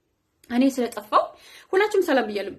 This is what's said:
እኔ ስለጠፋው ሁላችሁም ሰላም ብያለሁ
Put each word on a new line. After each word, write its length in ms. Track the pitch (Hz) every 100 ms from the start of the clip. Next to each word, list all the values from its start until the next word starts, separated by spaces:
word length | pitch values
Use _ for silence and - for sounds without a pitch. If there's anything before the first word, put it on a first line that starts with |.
| _ _ _ _ -
እኔ 140 | 240 269
ስለጠፋው 540 | 254 233 - - 311 622 - - - -
ሁላችሁም 360 | 381 415 415
ሰላም 220 | 359 269 220
ብያለሁ 280 | 202 196